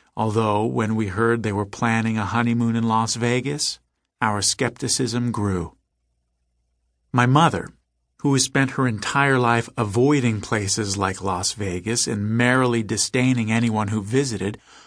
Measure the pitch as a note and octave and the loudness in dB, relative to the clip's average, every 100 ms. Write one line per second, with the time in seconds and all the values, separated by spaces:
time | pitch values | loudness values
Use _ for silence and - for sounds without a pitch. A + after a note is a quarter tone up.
0 | _ - A2 G#2+ A2 G#2 A#2 B2 A2 A2 | _ -4 -2 2 2 2 0 0 0 0
1 | G#2 F#2 A#2 A#2 G#2+ G2+ G2+ - A#2 A2+ | -2 0 2 2 0 -2 -4 -2 0 0
2 | A2+ A2 G2 A#2 A#2 A#2 A#2 A2+ A2+ A2+ | 0 -2 -2 0 0 2 0 0 2 0
3 | A2+ A2+ A#2+ B2 C3+ D3 - - _ _ | 0 -2 0 0 -2 -4 -6 -8 _ _
4 | _ - A2 G#2 G2 - A#2+ A#2+ B2 - | _ -4 -2 0 -2 0 -2 -4 -4 -2
5 | B2 A#2+ A#2+ G#2+ G#2 F#2 F2 - _ _ | -2 -2 -2 -2 -2 -2 -4 -12 _ _
6 | _ _ _ _ _ _ _ _ _ _ | _ _ _ _ _ _ _ _ _ _
7 | _ B2 B2 C#3 E3 F#2 E2+ - _ _ | _ 0 4 6 4 2 -6 -14 _ _
8 | _ _ C#3+ C3+ - C3+ C3+ - B2+ G#2 | _ _ 0 2 2 0 0 0 -2 -2
9 | - C#3 C#3 C3 A#2+ A#2 - - G#2+ G#2+ | -2 0 2 4 4 2 0 -4 -2 2
10 | C3+ D3 B2 G#2+ - A2 G2 A#2 G2+ G2 | 2 4 2 -2 -2 -2 -2 -2 -4 -2
11 | F#2+ F#2+ F#2+ F2+ F#2 - G2 F2+ F#2+ A#2+ | -2 -2 -4 -4 -4 -6 -6 -6 -4 -4
12 | C3 G#2+ G#2 A2+ B2 B2+ B2+ A#2 G#2 G#2+ | -2 -2 -2 2 4 4 2 0 -2 -2
13 | - C3 B2+ B2+ A2 A2+ A#2 G#2+ G#2 A2 | -2 2 2 2 2 2 2 0 0 -2
14 | G2 B2+ C#3 G2+ G2 - - - | 0 0 0 -2 -4 -6 -14 -20